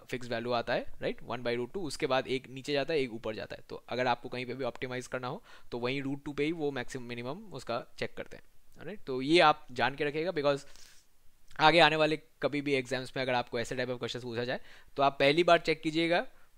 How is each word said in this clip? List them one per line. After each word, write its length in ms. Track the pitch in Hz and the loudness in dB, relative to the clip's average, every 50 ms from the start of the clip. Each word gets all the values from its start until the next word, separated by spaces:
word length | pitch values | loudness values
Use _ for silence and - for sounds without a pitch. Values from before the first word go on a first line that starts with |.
| - - | -8 -8
फिक्स 200 | 135 123 - 117 | -8 -8 -6 -4
वैल्यू 220 | 120 113 117 123 | -4 -4 -2 0
आता 220 | 120 120 117 113 131 | 0 0 0 0 -2
है, 120 | 180 269 - - - | -2 -2 -4 -6 -4
राइट, 220 | - - - - - | -4 -4 -6 -6 -8
वन 200 | 110 113 123 123 | -8 -6 -4 -2
by 120 | 120 120 | -2 -2
root 160 | 120 123 120 | -2 -4 -4
two, 100 | - - | -6 -6
उसके 260 | 175 139 - - 160 | -6 -6 -6 -4 -2
बाद 200 | 135 127 131 127 | 0 0 0 0
एक 200 | - 127 131 - - | -2 -4 -6 -6 -8
नीचे 240 | 127 131 127 147 147 | -14 -10 -6 -2 -2
जाता 200 | 139 139 - 165 | -2 0 0 0
है, 60 | 147 | 0
एक 140 | 135 120 107 | 0 -2 -4
ऊपर 220 | 113 - 110 110 | -8 -8 -8 -8
जाता 200 | 98 - - - | -8 -8 -10 -12
है। 80 | - - - | -14 -12 -12
तो 140 | - - - - | -14 -12 -10 -6
अगर 180 | 120 123 127 | -4 -2 0
आपको 220 | 127 120 - - 127 | 0 0 0 -2 -8
कहीं 160 | 123 123 127 | -8 -8 -8
पे 80 | 120 127 | -8 -6
भी 100 | 131 131 | -6 -6
ऑप्टिमाइज 440 | 117 - - 135 127 123 127 120 | -6 -6 -6 -8 -6 -6 -8 -8
करना 200 | - - 127 127 | -8 -8 -8 -6
हो 160 | 123 156 226 - - - - - - | -6 -8 -10 -12 -16 -18 -16 -12 -8
तो 80 | 127 120 | -6 -4
वहीं 220 | 120 123 135 143 | -2 -2 -2 -2
रूट 220 | 131 135 143 139 - | -2 -4 -6 -6 -8
टू 80 | 151 139 | -6 -2
पे 120 | 143 147 | -2 0
ही 60 | 156 | 0
वो 200 | 175 165 147 143 | 0 -2 -2 -2
मैक्सिमम 340 | 135 123 120 - - 131 120 | -2 -4 -6 -6 -8 -8 -8
मिनिमम 380 | 120 120 120 120 127 151 202 226 190 156 | -8 -8 -8 -6 -8 -8 -10 -10 -12 -12
उसका 320 | 131 - - 117 120 - - - - | -10 -6 -4 -6 -6 -6 -8 -8 -6
चेक 160 | 120 - - | -6 -6 -6
करते 200 | - - - - | -8 -10 -10 -12
हैं। 60 | - - - - - - - - - | -16 -16 -18 -20 -20 -18 -18 -16 -14
ऑलराइट, 240 | 135 156 208 202 - | -12 -12 -10 -10 -8
तो 180 | 135 131 127 | -6 -6 -2
ये 180 | 131 143 165 175 | 2 4 6 8
आप 280 | 165 151 147 - - - | 8 8 6 4 -2 -8
जान 240 | 127 123 117 127 139 | -2 0 0 0 0
के 100 | 147 151 | -2 -4
रखिएगा, 260 | 147 139 156 160 185 | -2 -2 -2 -4 -2
because 340 | 180 151 139 143 143 135 - - - - - - - - - - - - - - - - - - - - | -2 0 2 2 2 0 -2 -10 -16 -16 -16 -18 -18 -20 -20 -20 -20 -20 -20 -20 -20 -20 -18 -8 2 6
आगे 200 | 147 156 156 170 | 8 10 10 10
आने 160 | 160 151 156 | 10 8 8
वाले 240 | 156 151 156 156 147 - - _ - | 6 4 4 2 0 -4 -10 _ -2
कभी 200 | - 131 139 147 | -2 0 0 0
भी 120 | 139 147 139 | 0 2 2
एग्जाम्स 400 | 131 127 123 131 127 127 - - | 2 0 0 -4 -4 -4 -6 -4
में 60 | 135 127 | -4 0
अगर 100 | 131 127 | 2 2
आपको 260 | 123 120 - - 117 | 0 0 0 -2 -4
ऐसे 160 | 113 - 131 | -4 -2 -4
टाइप 140 | 123 123 123 | -4 -4 -4
of 100 | 123 120 | -4 -4
क्वेश्चंस 240 | 120 113 - 123 120 | -4 -6 -6 -6 -6
पूछा 200 | 123 113 117 123 | -6 -4 -4 -2
जाए 160 | 123 139 208 - - - - - - - | -2 -4 -6 -6 -12 -18 -20 -20 -6 0
तो 60 | 151 139 | 2 2
आप 120 | 139 139 - | 4 4 6
पहली 240 | 139 139 147 170 175 | 6 6 6 6 6
बार 160 | 175 170 165 | 8 6 6
चेक 220 | - 165 156 151 | 6 2 0 0
कीजिएगा 440 | - 160 156 160 170 165 170 190 262 - - - - - - | 0 -2 0 0 2 2 2 0 0 -4 -10 -18 -20 -20 -20